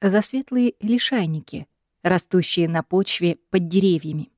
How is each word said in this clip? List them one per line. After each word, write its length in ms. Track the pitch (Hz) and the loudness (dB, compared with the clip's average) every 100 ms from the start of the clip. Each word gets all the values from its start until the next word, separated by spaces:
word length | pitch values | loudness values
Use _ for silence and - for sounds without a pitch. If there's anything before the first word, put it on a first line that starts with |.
за 200 | 202 202 | 0 2
светлые 520 | 202 262 269 254 247 - | 0 -4 -4 0 0 0
лишайники, 880 | 208 240 - 254 170 156 - - 147 _ _ _ | -2 0 0 -2 -2 -4 -8 -12 -14 _ _ _
растущие 680 | 175 180 - 185 - - 165 | 0 0 2 0 0 0 0
на 120 | 165 | -2
почве 580 | - 185 196 - 175 - _ | 0 0 0 -2 -2 -2 _
под 180 | 190 170 | -4 0
деревьями. 640 | 185 190 165 156 151 147 | 2 2 2 -2 -8 -10